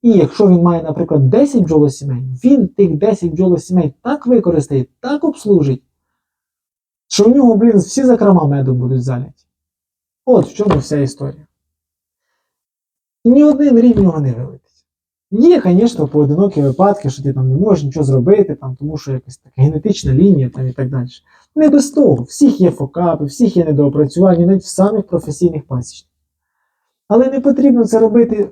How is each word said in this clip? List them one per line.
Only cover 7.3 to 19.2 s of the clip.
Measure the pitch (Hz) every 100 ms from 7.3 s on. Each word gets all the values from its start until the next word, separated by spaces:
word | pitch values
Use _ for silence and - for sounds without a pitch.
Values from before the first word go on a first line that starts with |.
| 277
нього, | 254 214
блін, | 233 208
всі | - -
закрома | 254 233 202 180 147
медом | 139 131 127
будуть | 123 131
заляті. | 123 123 123 _ _ _ _ _ _ _ _ _ -
От | 226 147
в |
чому | - 208 151
вся | - 147
історія. | 135 - 139 135 - _ _ _ _ _ _ _ _ _ _ _ _ _ _ _ _ _ 226
Ні | 269
один | 302 277 285 233
рій | 240
в | 208
нього | 190 156
не | 135
вилетить. | 117 131 - _ _ _ _ _ _ _
Є, | 208 311 339 185
звісно, | 180 233 - 147
поодинокі | 151 143 151 202 156
випадки, | 139 131 196 202 139
що | 131
ти | 139
там | 131 131
не | 139
можеш | 208 175
нічого | 143 160
зробити, | 139 135 127 208 190 147
там, | 131 127
тому | 147 156
що | -
якась | 131